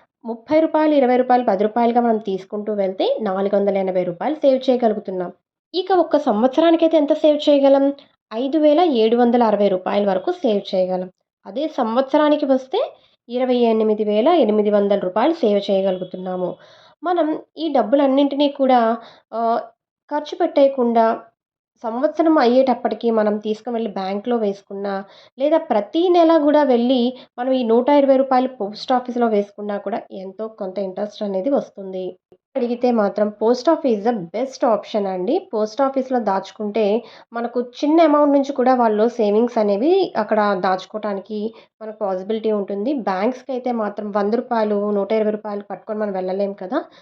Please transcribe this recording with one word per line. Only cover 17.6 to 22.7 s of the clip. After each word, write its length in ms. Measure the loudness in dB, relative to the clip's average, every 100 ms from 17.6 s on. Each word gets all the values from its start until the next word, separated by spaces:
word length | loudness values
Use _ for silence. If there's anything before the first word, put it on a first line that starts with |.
| -2
డబ్బులన్నింటినీ 800 | -2 2 2 4 2 2 2 0
కూడా, 500 | 2 2 4 2 -2 -8 -20 _
ఆహ్, 260 | -4 -2 -2 -6 _ _ _ -6
ఖర్చు 240 | -6 -6 -4
పెట్టేయకుండా 840 | 0 4 2 2 0 2 2 0 -10 _ _ _ _ _
సంవత్సరం 540 | -10 -4 -4 0 2 4
అయ్యేటప్పటికి 760 | 4 4 2